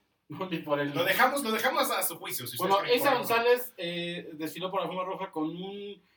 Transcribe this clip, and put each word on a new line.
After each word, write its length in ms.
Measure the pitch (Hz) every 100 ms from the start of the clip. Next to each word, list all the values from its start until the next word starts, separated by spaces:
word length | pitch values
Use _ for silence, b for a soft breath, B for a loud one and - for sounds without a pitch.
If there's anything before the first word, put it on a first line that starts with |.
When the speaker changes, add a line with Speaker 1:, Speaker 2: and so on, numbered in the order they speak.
| _ _ -
Speaker 1:
No, 180 | 151 185
ni 100 | 165
por 200 | 151 143
el 160 | 143
Speaker 2:
Lo 80 | 147
dejamos, 380 | 185 226 262 285
lo 80 | 220
dejamos 400 | 220 262 294 254
a 120 | 220
su 140 | - 170
juicio, 280 | - - 123
si 100 | -
Speaker 1:
Bueno, 160 | 190 202
Speaker 2:
ustedes 140 | 202
creen 100 | 254
Speaker 1:
Isa 100 | 277
Speaker 2:
correr, 120 | 247
¿no? 60 | 202
Speaker 1:
González, 460 | 226 240 247 - -
eh, 540 | 175 175 175 175 -
desfiló 360 | 156 156 160 185
por 100 | 190
la 40 |
alfombra 200 | 175 185 185
roja 240 | 180 190
con 120 | 156 156
un 520 | 175 190 202 202 196 b